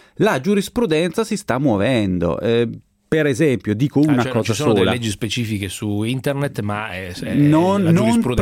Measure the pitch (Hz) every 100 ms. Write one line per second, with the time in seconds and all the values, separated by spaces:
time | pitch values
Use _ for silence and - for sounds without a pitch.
0 | - - 202 147 143 202 190 - 226 156
1 | 180 - 220 208 - 120 143 101 107 123
2 | 101 90 85 67 110 117 117 110 - _
3 | _ 160 147 131 156 120 107 107 143 139
4 | 151 127 117 110 104 107 151 104 95 123
5 | 113 98 110 123 110 104 98 - 107 104
6 | 110 131 143 139 143 147 104 104 110 92
7 | 92 90 110 127 147 156 180 202 170 170
8 | 226 233 120 123